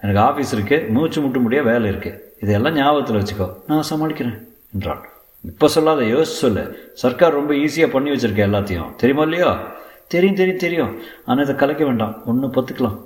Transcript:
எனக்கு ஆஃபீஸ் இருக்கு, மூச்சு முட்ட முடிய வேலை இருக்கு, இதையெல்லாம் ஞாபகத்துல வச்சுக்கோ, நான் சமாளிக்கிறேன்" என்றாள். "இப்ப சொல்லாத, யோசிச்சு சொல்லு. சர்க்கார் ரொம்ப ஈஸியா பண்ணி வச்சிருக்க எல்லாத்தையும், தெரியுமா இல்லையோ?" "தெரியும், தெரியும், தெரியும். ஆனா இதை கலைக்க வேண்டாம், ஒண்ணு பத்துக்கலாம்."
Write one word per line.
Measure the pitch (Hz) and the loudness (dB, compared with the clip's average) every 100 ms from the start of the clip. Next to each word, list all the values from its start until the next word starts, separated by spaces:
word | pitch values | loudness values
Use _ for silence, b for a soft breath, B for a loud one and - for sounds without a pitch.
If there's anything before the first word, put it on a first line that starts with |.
எனக்கு | 101 101 | 2 4
ஆஃபீஸ் | 120 147 131 | 4 2 -2
இருக்கு, | 113 101 147 113 | -2 2 0 2
மூச்சு | 113 160 160 | 0 0 0
முட்ட | 139 127 | 0 2
முடிய | 117 135 | 2 2
வேலை | 123 120 107 | 2 2 0
இருக்கு, | 92 85 - - _ | -2 -6 -12 -20 _
இதையெல்லாம் | 104 101 135 156 | 0 2 2 2
ஞாபகத்துல | 139 147 123 107 | 2 2 0 0
வச்சுக்கோ, | 98 101 92 - - | -2 -4 -6 -6 -2
நான் | 151 147 | -2 0
சமாளிக்கிறேன்" | 156 156 - 120 113 - _ _ | -2 -2 -2 -6 -6 -16 _ _
என்றாள். | 98 82 76 - - _ _ | -8 -6 -8 -12 -20 _ _
"இப்ப | 113 110 151 | -18 2 2
சொல்லாத, | 160 156 151 | 4 2 2
யோசிச்சு | 113 127 160 - | 2 2 0 0
சொல்லு. | 127 95 76 B B | 0 0 -4 B B
சர்க்கார் | - 151 - 170 | -2 -2 4 2
ரொம்ப | 143 147 | 4 0
ஈஸியா | 147 151 151 147 | 0 0 2 2
பண்ணி | 131 143 | 2 0
வச்சிருக்க | 135 120 101 | -2 0 2
எல்லாத்தையும், | 101 101 98 87 76 - | 2 0 -2 -6 -6 0
தெரியுமா | 120 139 | 0 2
இல்லையோ?" | 160 170 165 90 - B B B _ | 0 2 0 0 -6 B B B _
"தெரியும், | 170 190 | 2 2
தெரியும், | 190 185 185 | 2 0 0
தெரியும். | 175 170 113 - B B - | -2 -2 -2 -6 B B -2
ஆனா | 127 | 0
இதை | 143 | 0
கலைக்க | 139 143 151 | 0 0 2
வேண்டாம், | 147 120 107 110 - | 0 0 -2 -6 -2
ஒண்ணு | 120 135 | -2 0
பத்துக்கலாம்." | 131 127 - 120 104 | -2 -4 -2 -2 -2